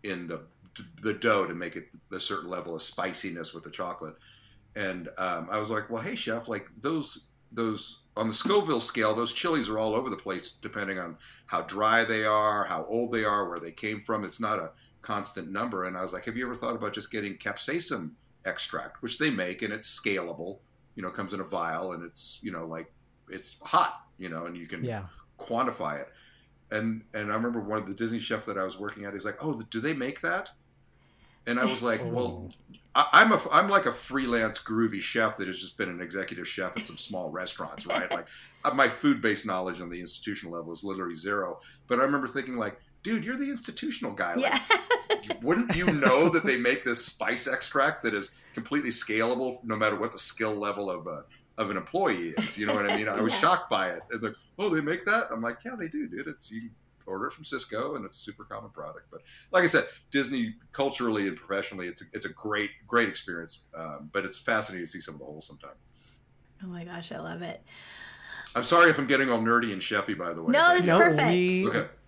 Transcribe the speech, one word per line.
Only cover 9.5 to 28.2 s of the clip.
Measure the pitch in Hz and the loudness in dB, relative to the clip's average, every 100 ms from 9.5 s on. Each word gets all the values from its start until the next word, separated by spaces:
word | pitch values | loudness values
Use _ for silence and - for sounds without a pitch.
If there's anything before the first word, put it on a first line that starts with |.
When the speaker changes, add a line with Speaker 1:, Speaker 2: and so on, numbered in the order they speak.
| 156 104 | 2 0
Speaker 1:
are | 110 | 0
all | 110 | 2
over | 110 127 | 2 0
the | 98 | -6
place | 98 92 - | -4 -4 -4
depending | - 107 110 98 95 | -6 -10 -6 -4 -4
on | 87 80 - - - | -6 -12 -20 -20 -4
how | 87 | -2
dry | 76 95 107 113 | -2 2 4 6
they | 110 110 | 4 2
are, | 107 107 107 104 | 4 4 4 2
how | 95 85 87 | 0 -2 -2
old | 113 120 | -2 0
they | 120 | 2
are, | 107 104 92 | 2 2 0
where | 85 | -4
they | 85 | -10
came | - 107 107 | -8 -6 -6
from. | 101 92 | -2 -2
It's | 95 - | -2 -4
not | 110 104 | -2 -2
a | 80 - - _ | -4 -12 -20 _
constant | - 104 98 - 78 | -6 -4 -4 -10 -6
number." | 98 120 98 92 | -4 -4 -2 -4
And | 92 | -4
I | |
was | 92 | -6
like, | 90 - | -6 -6
"Have | 113 | -6
you | 123 | -6
ever | |
thought | 120 120 113 | -4 -4 -4
about | 107 | -4
just | 104 - | -6 -6
getting | 110 104 90 | -6 -6 -6
capsaicin | 104 101 - 165 170 123 80 - _ _ 95 | -6 -4 -2 0 -2 -2 -6 -12 _ _ -8
extract," | - - 80 - - | -6 -6 -6 -8 -10
which | 117 - | -6 0
they | 151 | 0
make, | 107 90 90 | 0 -2 -4
and | 107 | -6
it's | 110 - - | -2 0 0
scalable, | - 95 85 78 87 98 _ _ _ - | 0 -2 -4 -8 -10 -10 _ _ _ -10
you | |
know, | 92 | -8
comes | - 95 | -6 -6
in | 98 | -6
a | |
vial, | 92 92 82 82 92 | -6 -4 -2 -2 -4
and | 85 | -8
it's, | 85 - - - | -12 -12 -12 -10
you | 104 | -8
know, | 87 82 | -8 -8
like, | 82 80 _ _ _ - | -8 -10 _ _ _ -16
it's | 95 - - | -14 -12 -12
hot, | - - - - - - | 2 2 2 -2 -18 -12
you | 90 | -8
know, | 82 85 | -8 -8
and | 87 | -10
you | 82 | -10
can | 87 | -6
Speaker 2:
Yeah. | 123 110 92 - - - | -4 -4 -8 -18 -20 -18
Speaker 1:
quantify | - 117 127 - 80 71 | -4 0 0 -2 -4 -6
it. | 67 - - - _ _ _ | -10 -16 -20 -20 _ _ _
And, | 107 113 110 - | -2 -2 -4 -6
and | 110 104 | -6 -2
I | 110 | 0
remember | 120 120 | 0 -2
one | 101 107 | -2 -2
of | 95 | -4
the | |
Disney | 98 113 117 | -4 -2 -2